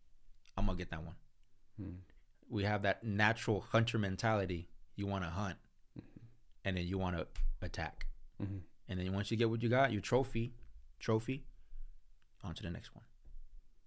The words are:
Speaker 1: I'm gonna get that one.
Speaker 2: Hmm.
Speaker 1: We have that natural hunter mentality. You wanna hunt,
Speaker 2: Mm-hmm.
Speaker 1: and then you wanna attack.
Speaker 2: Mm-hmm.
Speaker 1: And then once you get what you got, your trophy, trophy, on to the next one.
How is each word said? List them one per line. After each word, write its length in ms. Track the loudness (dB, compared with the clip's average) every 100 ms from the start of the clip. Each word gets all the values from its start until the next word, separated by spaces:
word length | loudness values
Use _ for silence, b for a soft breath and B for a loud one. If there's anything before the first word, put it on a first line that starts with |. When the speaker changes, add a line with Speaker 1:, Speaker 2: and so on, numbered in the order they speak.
| -20 -20 -18 -18 -6 4
Speaker 1:
I'm 80 | 4
gonna 120 | 4
get 120 | -2
that 100 | -6
one. 140 | -6 -10 -16 -20 -20 -20 -18 -10
Speaker 2:
Hmm. 160 | -8 -8 -14 -20 -20 -20 -6
Speaker 1:
We 160 | 0 2
have 160 | 2
that 200 | 4 2
natural 640 | 2 4 6 4 2 0 4
hunter 260 | 4 4 2
mentality. 720 | 0 2 2 2 2 -2 -6 -12 -12 -4
You 100 | -2
wanna 220 | 0 -2
hunt, 260 | -2 -4 -6 -14 _ -20 -16
Speaker 2:
Mm-hmm. 220 | -16 -16 -18 -20 -20 -6 -2
Speaker 1:
and 120 | 0
then 80 | 0
you 120 | 0
wanna 300 | 0 0 -2 4 4 4
attack. 460 | -2 -2 -4 0 -2 -2 -10 -6
Speaker 2:
Mm-hmm. 140 | -4 -4 -8 -14 -6
Speaker 1:
And 100 | -2
then 140 | 0
once 180 | 0 0
you 60 | 2
get 120 | 2
what 140 | 2
you 60 | 2
got, 240 | 4 4
your 80 | 2
trophy, 520 | 2 2 2 0 -2 -6 -14 -16 -16 -8
trophy, 460 | 0 0 0 -6 -6 -14 -10 -6 -6 -8 -16 -20 -20 -12
on 120 | -8 -6
to 60 |
the 60 | -6
next 240 | -6 -10
one. 120 | -16 -20 -20 -12 -10 -10 -12 -16 -20